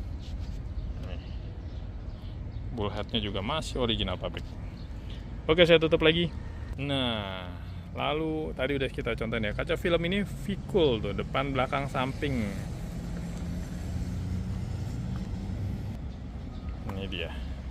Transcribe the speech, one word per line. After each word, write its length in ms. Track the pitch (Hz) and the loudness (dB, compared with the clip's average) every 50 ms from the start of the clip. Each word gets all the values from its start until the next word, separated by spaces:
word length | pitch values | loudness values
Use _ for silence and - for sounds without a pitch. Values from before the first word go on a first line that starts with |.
| - - - - - - - - - - - - - - - - - - - - - - - - - - - - - - - - - - - - - - - - - - - - - - - - - - - - - - - | -6 -6 -6 -6 -6 -6 -6 -6 -4 -4 -6 -6 -6 -4 -4 -4 -4 -4 -4 -6 -6 -6 -6 -6 -6 -6 -8 -6 -6 -6 -8 -8 -8 -6 -6 -6 -6 -6 -6 -6 -6 -6 -8 -8 -8 -8 -8 -6 -6 -6 -6 -6 -6 -4 -2
Bullheadnya 480 | 117 101 101 202 104 101 - - 113 107 | 0 0 0 0 -2 -4 0 0 0 0
juga 160 | 104 95 98 | 2 0 0
masih 400 | 95 120 151 156 151 - - 139 | 0 0 0 0 -2 -2 0 0
original 400 | 123 113 110 104 101 95 92 87 | 2 2 2 2 2 0 0 -2
pabrik. 240 | - 90 82 87 - - - - - - - - - - - - - - - - - - - - - - | -2 -4 -4 -4 -6 -6 -8 -8 -8 -8 -8 -8 -10 -8 -8 -8 -8 -8 -8 -8 -8 -8 -8 -4 2 4
Oke, 160 | 160 175 175 | 8 10 12
saya 160 | 165 170 160 | 12 12 10
tutup 240 | 165 156 165 156 160 | 10 8 6 8 8
lagi. 240 | 156 165 170 175 156 - - - - - - - - - | 8 8 8 4 2 0 -4 -6 -8 -8 -8 -6 -6 -4
Nah, 720 | 131 135 143 139 135 127 120 113 107 101 95 95 92 90 90 87 90 - - - - - - - | -4 -2 0 0 2 2 2 0 0 -2 -2 -4 -6 -6 -6 -8 -8 -8 -8 -8 -8 -8 -8 -4
lalu 560 | 120 127 139 147 156 160 160 156 156 156 160 | -2 0 2 2 2 2 0 0 0 -2 -2
tadi 320 | - - 127 135 143 139 135 | 0 0 2 2 4 2 2
udah 80 | - | 0
kita 240 | - - 120 120 113 | 0 -2 0 0 0
contohin 320 | - 113 113 120 113 107 104 | 0 0 0 0 0 0 0
ya, 80 | 110 | 0
kaca 240 | 127 143 - 165 - | 0 0 0 0 0
film 240 | - 185 170 165 170 170 | 4 4 4 4 4 2
ini 160 | 190 208 196 - | 2 2 0 0
Vicul 720 | - - - - 196 - - - - 196 160 143 120 107 | -2 -4 -4 -4 -4 -4 -4 2 4 6 6 6 6 4
tuh, 160 | 104 101 98 | 2 0 0
depan, 400 | 98 104 - - 135 139 143 135 | -2 -2 0 0 0 0 2 2
belakang, 320 | 127 127 131 143 139 139 135 | 2 2 2 2 0 -2 0
samping. 560 | - 139 127 135 127 - 160 143 135 120 107 101 95 - - - - - - - - - - - - - - - - - - - - - - - - - - - - - - - - - - - - - - - - - - - - - - - - - - - - - - - - - - - - - - - - - - - - - - - - - - - - - - - - - - - - - - 104 98 | 0 0 0 0 -2 -2 -2 0 0 0 0 -2 -2 -4 -4 -6 -6 -6 -6 -6 -6 -6 -4 -4 -4 -4 -4 -4 -4 -4 -4 -4 -4 -4 -4 -4 -4 -4 -4 -2 -2 -2 -2 -2 -2 -2 -2 -2 -2 -2 -2 -2 -2 -2 -2 -2 -2 -2 -2 -4 -2 -2 -2 -2 -2 -2 -2 -4 -4 -4 -4 -4 -2 -2 -2 -2 -2 -2 -4 -4 -6 -6 -6 -6 -6 -8 -8 -8 -8 -8 -8 -8 -8 -8 -6 -6 -6 -6 -6 -6 -4
Ini 120 | 95 98 90 | -4 -4 -4
dia. 240 | 95 87 82 - - - - - - - - - | -2 -2 -2 -2 -4 -4 -6 -6 -6 -6 -6 -6